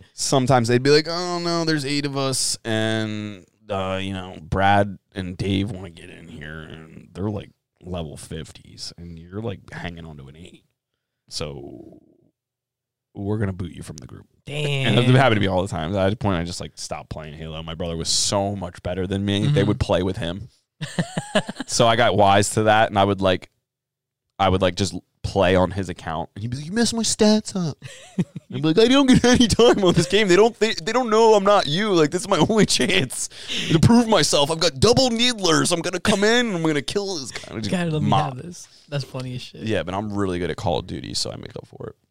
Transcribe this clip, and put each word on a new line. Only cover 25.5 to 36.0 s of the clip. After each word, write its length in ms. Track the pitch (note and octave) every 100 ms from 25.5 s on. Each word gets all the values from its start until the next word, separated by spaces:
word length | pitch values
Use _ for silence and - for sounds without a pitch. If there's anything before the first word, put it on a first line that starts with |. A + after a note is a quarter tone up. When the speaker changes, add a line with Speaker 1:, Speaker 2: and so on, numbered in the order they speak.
| F#2
Speaker 1:
on 160 | F2+
his 160 | F#2 F2
account, 400 | F2 - D#2+ D#2 -
and 60 |
he'd 100 | A2+
be 60 | C3
like, 80 | D3
"You 80 |
messed 200 | G#3+ A#3
my 100 | A3+
stats 520 | G#3+ - G#3+ G#3+ - G3
up." 220 | E3 - C#3 - - -
<laughs> 20 |
I'd 420 | - - - B2+
be 0 |
like, 160 | D3+ E3
"I 100 | A#3
don't 200 | C4+ C4+
get 160 | B3
any 240 | A#3+ B3 A#3
time 360 | - A#3+ G#3+
on 100 | F#3
this 120 | E3+ E3
game. 200 | G3 G#3
They 80 | F3
don't, 220 | A3+ A3
they, 140 | A3
they 180 | - E3
don't 180 | A3+ B3
know 240 | G#3+ A3+ G#3+
I'm 100 | G3
not 200 | G3+ D#3
you. 280 | D#3 G#3+
Like, 180 | F3 D3+
this 100 | F3
is 40 | F3+
my 100 | F3 D#3
only 160 | G#3+ F#3
chance 640 | - - F#3 B2+ - - - - A3+ E3+
to 80 | D#3+
prove 280 | D3+ A#3 A3+
myself. 440 | G3+ D3 D#3 C#3+
I've 80 | E3
got 200 | E3+ C3+
double 300 | G3+ B3 C4
needlers. 600 | A3+ B3 A3+ F3+ D3+ C#3
I'm 100 | E3+
gonna 180 | E3 F#3